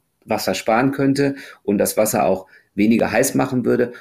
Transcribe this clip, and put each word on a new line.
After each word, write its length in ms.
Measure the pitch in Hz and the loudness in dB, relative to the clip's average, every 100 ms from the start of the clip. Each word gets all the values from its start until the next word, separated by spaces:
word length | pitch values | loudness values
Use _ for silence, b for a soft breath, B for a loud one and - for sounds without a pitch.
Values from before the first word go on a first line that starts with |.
| _ _ - | _ _ -6
Wasser 300 | 107 - 92 | -4 -2 -4
sparen 360 | - 113 135 | 0 2 2
könnte 440 | 135 139 139 139 139 B B | 0 0 2 0 -2 B B
und 140 | - 104 | -4 0
das 180 | 98 - | 0 0
Wasser 300 | 110 110 67 | 0 2 0
auch 220 | 95 - b b | 0 -4 b b
weniger 380 | - 107 113 92 | 0 2 4 2
heiß 240 | 107 135 135 | 0 0 0
machen 300 | 135 127 120 | -2 0 0
würde 280 | 120 120 B | 0 0 B